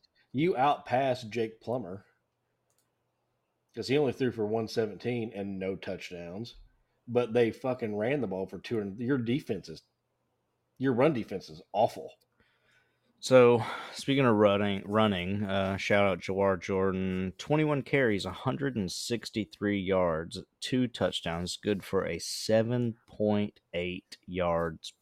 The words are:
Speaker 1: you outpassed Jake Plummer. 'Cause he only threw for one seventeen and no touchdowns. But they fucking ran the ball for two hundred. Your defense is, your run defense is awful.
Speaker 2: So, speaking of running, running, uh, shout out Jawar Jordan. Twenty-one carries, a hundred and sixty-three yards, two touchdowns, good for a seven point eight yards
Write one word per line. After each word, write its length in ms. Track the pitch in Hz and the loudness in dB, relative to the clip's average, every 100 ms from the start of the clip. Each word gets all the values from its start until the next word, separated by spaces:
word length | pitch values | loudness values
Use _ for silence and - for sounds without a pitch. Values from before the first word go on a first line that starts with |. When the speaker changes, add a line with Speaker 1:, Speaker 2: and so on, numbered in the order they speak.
| _ _ _ | _ _ _
Speaker 1:
you 220 | 123 170 | 0 0
outpassed 720 | 123 143 139 - 123 135 120 113 | 2 2 0 0 0 0 -2 -4
Jake 300 | 117 113 - | -4 -4 -6
Plummer. 440 | - 127 87 98 - _ _ _ _ _ _ _ _ _ _ _ _ _ _ _ _ | -6 -6 -6 -12 -16 _ _ _ _ _ _ _ _ _ _ _ _ _ _ _ _
'Cause 140 | 113 107 | -10 -2
he 100 | 143 | 0
only 140 | 135 | 0
threw 200 | - 127 | 0 -2
for 140 | 107 104 | -2 -2
one 200 | 113 110 | -2 -2
seventeen 640 | - 110 90 117 123 110 | -2 -4 -4 -6 -4 -6
and 240 | 98 101 95 | -6 -8 -6
no 180 | 95 95 | -6 -6
touchdowns. 800 | - 90 - 87 85 95 120 - - _ _ _ - | -8 -10 -10 -12 -12 -12 -12 -16 -20 _ _ _ -2
But 240 | 120 120 | 0 2
they 160 | 117 117 | 4 2
fucking 440 | - 131 123 110 104 | 0 -4 -4 -4 -2
ran 240 | 113 147 | -2 -2
the 40 | 107 | -2
ball 200 | 95 95 | -4 -6
for 120 | 92 | -8
two 200 | - 113 | -6 -4
hundred. 200 | 101 104 | -4 -6
Your 180 | 120 139 | -2 0
defense 500 | 117 143 - 95 82 | 0 -2 -2 -6 -8
is, 140 | 78 - _ _ _ _ _ _ _ _ - | -16 -18 _ _ _ _ _ _ _ _ -4
your 140 | 135 | 0
run 180 | 117 151 | 4 4
defense 360 | 127 98 95 - | 2 -4 -8 -10
is 100 | 80 - | -18 -4
awful. 380 | 98 120 - - - _ _ _ _ _ _ _ _ _ _ | 2 2 0 -14 -16 _ _ _ _ _ _ _ _ _ _
Speaker 2:
So, 460 | - 127 120 120 113 - - | 6 10 10 8 2 -8 -10
speaking 320 | - - 135 131 | -6 0 4 6
of 80 | 104 | 8
running, 460 | 104 101 101 98 | 6 6 2 -2
running, 580 | 95 107 110 90 90 101 | 0 4 4 2 -2 -2
uh, 340 | 101 98 95 95 | -2 0 0 -2
shout 260 | - 101 101 | 2 4 4
out 140 | 87 | 2
Jawar 400 | - 95 98 92 | -2 2 2 2
Jordan. 720 | - 95 95 92 92 92 92 - | 0 0 0 0 -2 -2 -4 -6
Twenty-one 440 | - 151 151 143 | -2 0 2 -2
carries, 420 | - 139 123 98 | 0 2 2 0
a 60 | 92 | -4
hundred 460 | 90 135 135 139 123 | -6 -4 -2 -2 -2
and 140 | 90 | -4
sixty-three 880 | - - 117 - 110 98 - 104 101 | -6 -6 -6 -4 -6 -6 -4 -2 0
yards, 580 | 92 92 87 80 87 92 - _ | 0 2 2 0 -4 -12 -14 _
two 260 | - 127 123 | -4 0 0
touchdowns, 680 | - 90 - 82 85 90 - | 0 -2 -2 -6 -6 -6 -6
good 260 | 104 98 | -4 -4
for 220 | - 95 87 | -2 -2 -2
a 120 | 85 | -4
seven 760 | - - - 110 113 123 120 113 _ | -8 -8 0 2 2 0 -2 -4 _
point 520 | - 107 104 104 - _ | -2 2 2 0 -6 _
eight 440 | 87 90 90 - - - | -6 -6 -8 -12 -20 -8
yards 680 | 90 87 85 85 78 - - | -2 0 2 0 -4 -14 -20